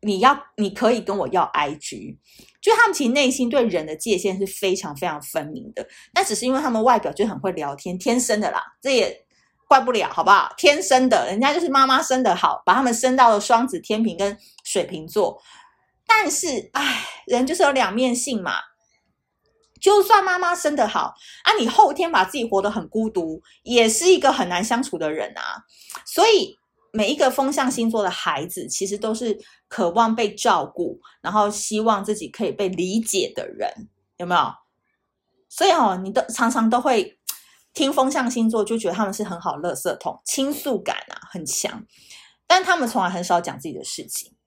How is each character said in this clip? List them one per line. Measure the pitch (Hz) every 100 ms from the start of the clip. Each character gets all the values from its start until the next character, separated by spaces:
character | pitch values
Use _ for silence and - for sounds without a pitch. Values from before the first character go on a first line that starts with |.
你 | 208 190
要， | 247 285 - -
你 | 208
可 | 196 226
以 | 240
跟 | - 196
我 | 143
要 | 180
I | 160 - 147 147
G？” | - 107 147 - _ - - _
就 | - 453
他 | 453
们 | 359
其 | 254
实 |
内 | 269 262
心 | 262 240
对 | 285 233
人 | 175 156
的 | 156
界 | 233 190
限 | 196 190
是 | 190
非 | - 196 190
常 | 165 147
非 | 180
常 | 147
分 | - 156 151
明 | 156 - -
的， | - - -
但 | 330 392
只 |
是 | - 247
因 |
为 | 269
他 | 294
们 | 226
外 | 226 233
表 | 151
就 | - 214
很 | 147
会 | 190
聊 | 170 143 143
天， | 185 180
天 | 254 240
生 | 247 214
的 | 190
啦， | - - _
这 | 262 262
也 | 190 - _ _ _ _ _
怪 | 269
不 | 240
了， | 233 147
好 | -
不 | 165
好？ | 196 - -
天 | 302 294
生 | - 254 254
的， | 208 123
人 | 196
家 | 269
就 | 302
是 | 330
妈 | 269 269
妈 | 262
生 | 320 254
得 | 247 180
好， | 151 - -
把 |
他 | 202
们 | 262
生 | 226 254 262
到 | 240
了 | 208
双 | 202 233 254
子、 | 180
天 | - 214
秤 | 226 170
跟 | 202 208 - _ -
水 | 196
瓶 | 165 156 160
座。 | 214 190 - _ - - _ _ _ -
但 | 440 370
是， | - 349 247 -
唉， | - 285 254 - - -
人 | 240 262
就 | 349
是 |
有 | 302
两 | 269 208
面 | 214 254
性 | 240 285 220
嘛。 | 170 95 - _ _ _ _ _ _ _ _ _ _ _
就 | - 415
算 | 392 415
妈 | 381 359
妈 | 359
生 | 349 302 294
得 | 220
好 | 190 143 - - -
啊， | - 427
你 | 233
后 | - 415
天 | - 339
把 | 311 190
自 |
己 | 294
活 | 226 196
得 | 202
很 | 208 170
孤 | 214 220
独， | 190 160 160 _ _
也 | - 240 226
是 | 226 349
一 | 370
个 | 277
很 | - 180
难 | 180
相 | 220 240
处 | 262 165
的 | 156
人 | 156 104 -
啊。 | 67 - _ _ - -
所 | - - 427
以 | 403 208 - _ _ _
每 | 214 208
一 | 294
个 | 262
风 | 254 269
象 | 294 254
星 | 240 226
座 | 226
的 | 196
孩 | 175 - 143 170
子， | - -
其 | - 196
实 | 202
都 | 220
是 | 220 240 202 - _ _
渴 | - 175
望 | 185 226 226
被 | 214
照 | - 240 180 139
顾， | - 170 - _ _
然 | -
后 | 214 208
希 | 208 - 214
望 | 220 208
自 | 196 208
己 | 160
可 | -
以 | 196
被 | - 190
理 | 185 185 214
解 | 226 190 - -
的 | -
人， | - - - - _ _ _
有 | 175
没 |
有？ | 175 123 - _ _ _ _ _ _ _ _ _
所 | - 381
以 |
哦， | 339 226 185
你 | 190
都， | 226 -
常 | 226 233
常 | 233 226
都 | 240
会 | 277 233 - _ - - _ _ _
听 | - 277
风 | 277 262
象 | 285 247
星 | 240 226
座， | 220
就 | 196 226
觉 | 226
得 | 226
他 | 208
们 |
是 | 196
很 | 202 175
好 | 175 143
垃 | 170 143
圾 | 175 -
桶， | - - -
倾 | - 269
诉 | 294 294 214
感 | - - -
啊， | - -
很 | 180 156
强。 | - - - - _ _ - - _ _
但 | 359
他 | 370 349
们 | 240
从 | 226
来 | 185
很 | 180
少 | 180 175
讲 | 170 -
自 | 165
己 |
的 | 156
事 | - - -
情 | - - _